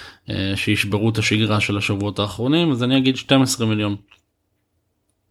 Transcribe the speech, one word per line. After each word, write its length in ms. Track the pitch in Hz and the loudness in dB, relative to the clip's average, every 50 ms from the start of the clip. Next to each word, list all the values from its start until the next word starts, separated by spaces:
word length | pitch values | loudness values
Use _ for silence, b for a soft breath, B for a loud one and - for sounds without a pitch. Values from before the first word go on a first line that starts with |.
| B B B B B - | B B B B B -8
אה, 220 | 104 95 95 95 98 | -6 -4 -4 -4 -4
שישברו 540 | 98 - - 107 101 - 101 104 101 107 113 | -4 0 -2 0 0 0 -2 -2 0 0 0
את 80 | 107 113 | 0 0
השגרה 420 | 104 - - 107 113 104 107 107 | 0 0 0 0 2 2 2 0
של 180 | - - 101 101 | 0 0 -2 -2
השבועות 400 | 101 - 104 98 101 104 98 - | -2 -2 -2 -2 -2 -4 -2 -2
האחרונים, 540 | 101 104 98 95 113 127 147 165 170 165 139 | -4 -4 -4 -4 -2 0 2 2 2 2 2
אז 100 | 117 123 | 0 0
אני 160 | 123 131 135 | 2 2 2
אגיד 180 | 131 131 127 | 4 2 0
שתים 260 | 127 - - 139 135 135 | 0 0 2 4 4 4
עשרה 240 | 127 - - 117 | 2 0 -2 0
מיליון. 300 | 110 110 107 107 104 101 101 - _ - _ _ _ _ _ _ _ _ _ _ _ _ _ _ _ _ _ _ _ _ _ _ _ | 0 0 0 0 -2 -4 -6 -8 _ -20 _ _ _ _ _ _ _ _ _ _ _ _ _ _ _ _ _ _ _ _ _ _ _